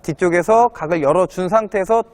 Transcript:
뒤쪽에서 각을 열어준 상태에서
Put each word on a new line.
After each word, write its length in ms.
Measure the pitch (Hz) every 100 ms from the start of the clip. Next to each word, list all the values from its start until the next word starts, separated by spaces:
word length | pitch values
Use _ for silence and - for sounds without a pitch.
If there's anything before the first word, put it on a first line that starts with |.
뒤쪽에서 640 | - 151 180 175 175 226 240
각을 340 | - 156 170
열어준 480 | 139 170 180 - 180
상태에서 540 | 220 214 202 185 226 226